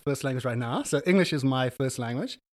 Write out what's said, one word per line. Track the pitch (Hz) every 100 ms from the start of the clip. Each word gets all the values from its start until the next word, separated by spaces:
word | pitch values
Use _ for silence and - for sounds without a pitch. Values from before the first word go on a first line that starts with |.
| -
first | 135 139
language | 131
right | 127 117
now. | 117 170
So | 285 147 180
English | 190 170
is | 151 135
my | 131 127
first | - 131 -
language. | 120 123 247 - _